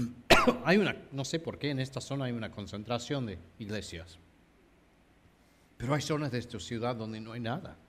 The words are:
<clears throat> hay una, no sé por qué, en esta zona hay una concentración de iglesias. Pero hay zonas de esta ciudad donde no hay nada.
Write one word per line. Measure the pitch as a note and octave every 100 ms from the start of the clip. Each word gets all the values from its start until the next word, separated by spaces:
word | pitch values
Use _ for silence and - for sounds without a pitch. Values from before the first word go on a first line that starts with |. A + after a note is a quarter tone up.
| A#2 -
<clears throat> | - - - A#3+
hay | C#3+ G3
una, | E3+ - -
no | C3+
sé | C3 E3
por | D#3+ -
qué, | C#3+
en | C3+
esta | C3 B2
zona | - C#3 B2+
hay |
una | A#2+ G#2
concentración | G#2 G2+ G#2 G#2+ A#2+ - C#3+ A#2
de | F2+ - -
iglesias. | G#2 G#2+ F#2 E2+ E2 - - - _ _ - _ _ _ _ _ - _ _ _ - -
Pero | A#2+
hay | D3
zonas | C3 D3+ D3
de | A#2+
esta | - G#2
ciudad | - A#2 A#2+
donde | A#2+ A2 A2
no | A2
hay | A#2
nada. | A2+ D3 E3+ -